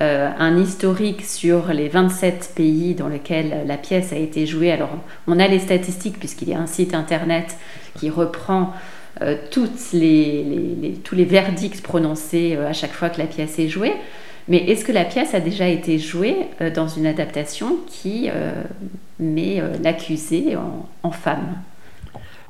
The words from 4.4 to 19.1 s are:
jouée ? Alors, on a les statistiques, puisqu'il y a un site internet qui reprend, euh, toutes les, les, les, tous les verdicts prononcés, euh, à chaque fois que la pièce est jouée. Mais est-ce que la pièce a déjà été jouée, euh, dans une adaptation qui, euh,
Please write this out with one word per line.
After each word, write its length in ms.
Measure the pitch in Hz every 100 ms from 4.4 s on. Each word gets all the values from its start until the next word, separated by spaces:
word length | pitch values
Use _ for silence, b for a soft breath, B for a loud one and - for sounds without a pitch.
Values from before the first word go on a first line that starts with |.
| 156
jouée ? 260 | 160 170
Alors, 180 | 156 - 175 - B -
on 100 | 175
a 80 | 196
les 140 | 190
statistiques, 580 | 190 180 180 - 214 -
puisqu'il 300 | 175 - 170
y 60 |
a 40 | 160
un 80 | 165
site 280 | - 180
internet 640 | 165 156 160 165 165 180 - B B B
qui 160 | - 151
reprend, 600 | 160 165 - - 190 180 B B B B -
euh, 140 | - 147 -
toutes 400 | 262 226 - -
les, 500 | 175 160 156 151 147
les, 320 | 147 147 175 175
les, 100 | 151
tous 200 | 185 -
les 100 | 185
verdicts 580 | 180 196 190 175 208 -
prononcés, 760 | - 175 156 156 - 170 170 151
euh, 120 | 147
à 40 |
chaque 200 | 156 151
fois 180 | - 170
que 80 | 170
la 100 | 160
pièce 320 | - 156 160
est 80 | 160
jouée. 240 | 165 240 415 B B B B B
Mais 100 | 175
est-ce 260 | 180 214
que 60 | -
la 140 | 214
pièce 300 | 170 254 -
a 60 | 190
déjà 280 | 165 196 180
été 320 | 165 - 156
jouée, 340 | 156 170 214 381 - -
euh, 80 | 165
dans 200 | 160 160
une 180 | 156 156
adaptation 720 | 156 151 147 147 - 226 349 -
qui, 420 | - 190 220 262
euh, 240 | - 156 160 - - 185 185 -